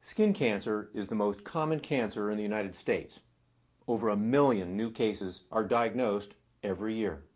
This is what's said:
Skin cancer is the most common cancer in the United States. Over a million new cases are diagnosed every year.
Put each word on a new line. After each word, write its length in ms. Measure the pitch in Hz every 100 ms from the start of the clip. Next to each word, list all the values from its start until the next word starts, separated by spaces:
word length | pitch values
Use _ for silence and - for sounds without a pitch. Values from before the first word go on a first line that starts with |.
Skin 320 | - - 214
cancer 580 | 196 131 101 117 107 104
is 140 | - 101
the 60 |
most 300 | 110 104 101
common 360 | - 170 156 156
cancer 500 | - 139 110 110 104
in 60 | 104
the 60 |
United 320 | 104 107 98
States. 460 | 92 - 98 - - _ _ _ _ _ _ -
Over 220 | 117 110
a 80 | 104
million 600 | 107 135 143 113 90 95
new 140 | 113
cases 520 | 113 113 101 95 87 _
are 140 | 110
diagnosed 720 | 110 120 120 107 123 104 104 - _ _
every 320 | 104 92 107
year. 300 | 110 104 73 71